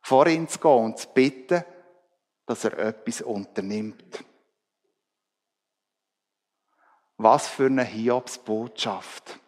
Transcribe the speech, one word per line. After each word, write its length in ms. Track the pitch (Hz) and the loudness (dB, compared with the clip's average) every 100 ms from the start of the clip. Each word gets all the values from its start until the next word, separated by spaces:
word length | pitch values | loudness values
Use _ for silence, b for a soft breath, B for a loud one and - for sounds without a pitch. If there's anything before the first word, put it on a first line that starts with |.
vor 240 | - 131 160 | 4 4 6
ihn 220 | 165 160 | 2 -2
zu 100 | - | 0
gehen 260 | 165 131 | 4 4
und 140 | 110 110 | 4 -6
zu 100 | - | -2
bitten, 560 | - 131 139 - 175 165 - _ _ _ _ _ _ | 2 2 0 -2 -2 -2 -20 _ _ _ _ _ _
dass 200 | - 113 | -8 -4
er 140 | 110 - | -4 -2
etwas 440 | 110 113 - - | -4 -4 -8 -8
unternimmt. 1000 | - 104 98 - 98 107 107 - - - - _ _ _ _ _ _ _ _ _ _ _ _ _ _ _ _ _ _ _ _ _ _ _ _ _ _ _ _ - | -6 -8 -6 -8 -6 -6 -8 -12 -20 -20 -20 _ _ _ _ _ _ _ _ _ _ _ _ _ _ _ _ _ _ _ _ _ _ _ _ _ _ _ _ 2
Was 280 | 110 143 - | 4 4 2
für 180 | - 135 | 0 2
eine 160 | 131 | 2
Hiobsbotschaft. 1600 | 120 110 117 123 - - - 110 120 - 117 95 - - - - | -2 -2 0 -2 -4 -16 -6 -6 -6 -8 -6 -6 -12 -20 -20 -20